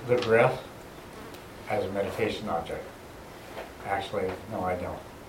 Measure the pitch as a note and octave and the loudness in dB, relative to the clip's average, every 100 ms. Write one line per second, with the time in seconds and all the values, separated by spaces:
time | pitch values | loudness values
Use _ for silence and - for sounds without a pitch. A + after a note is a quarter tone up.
0 | B2 B2 A2+ A#2 B2+ - - - - - | 2 4 8 8 8 6 -6 -12 -14 -14
1 | - - - - - - - - F#2+ G2 | -14 -12 -12 -12 -14 -12 -2 0 0 0
2 | F#2 - G#2+ - G#2 E2 - - - - | 0 2 0 0 0 0 0 -6 -8 -12
3 | - - - - - - - - G#2 G2 | -14 -14 -14 -14 -12 -10 -10 -8 -2 0
4 | F#2+ G2+ F#2 F#2 G#2+ G#2 F#2 F2+ E2+ - | 0 0 0 -2 -4 0 2 2 -2 -6
5 | - - | -10 -14